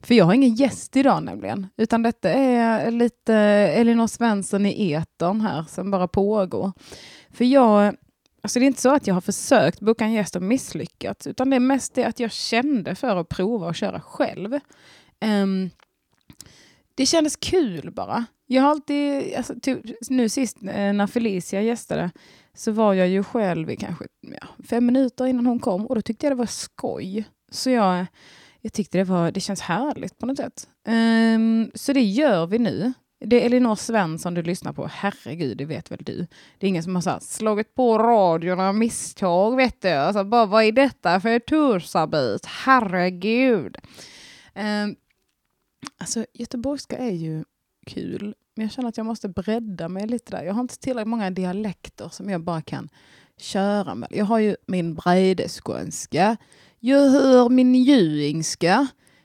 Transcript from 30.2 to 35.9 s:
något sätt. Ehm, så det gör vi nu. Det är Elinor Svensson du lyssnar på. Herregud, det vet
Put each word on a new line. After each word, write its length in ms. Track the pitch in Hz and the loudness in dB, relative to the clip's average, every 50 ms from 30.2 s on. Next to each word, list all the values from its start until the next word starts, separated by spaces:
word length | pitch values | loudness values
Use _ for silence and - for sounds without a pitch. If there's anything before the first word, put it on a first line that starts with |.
| - | -6
något 120 | 240 277 | -6 -6
sätt. 300 | 285 - - - - - - _ _ - | -6 -6 -10 -10 -14 -20 -20 _ _ -4
Ehm, 840 | - 226 226 226 226 226 226 226 226 226 220 226 226 226 226 220 - - | -2 0 2 2 4 4 4 4 4 4 2 2 2 2 0 0 -2 -6
så 200 | - - - 277 | -8 -4 0 2
det 100 | 277 240 | 2 2
gör 440 | 196 190 254 311 285 208 165 165 | 2 2 2 2 2 2 2 0
vi 120 | 170 202 226 | 0 0 0
nu. 340 | 240 185 104 92 185 254 254 _ _ _ _ - | 0 0 -2 -2 -4 -4 -6 _ _ _ _ -10
Det 220 | - 214 240 240 | -2 2 4 4
är 40 | - | 4
Elinor 300 | 240 247 254 254 233 214 | 4 2 2 2 2 0
Svensson 580 | 202 - - 226 214 185 160 160 160 - 180 175 | -2 -4 -2 0 0 0 0 -4 -6 -6 -6 -4
du 100 | 175 165 | -4 -4
lyssnar 300 | 165 180 - - - 143 | -4 -6 -6 -6 -10 -10
på. 140 | 143 - 151 - | -8 -10 -10 -8
Herregud, 640 | - - 202 196 - - - 143 170 160 127 101 | -6 -6 -6 -6 -8 -12 -12 -8 -6 -6 -6 -6
det 80 | - 139 | -6 -8
vet 260 | 156 156 - - - | -8 -10 -10 -10 -12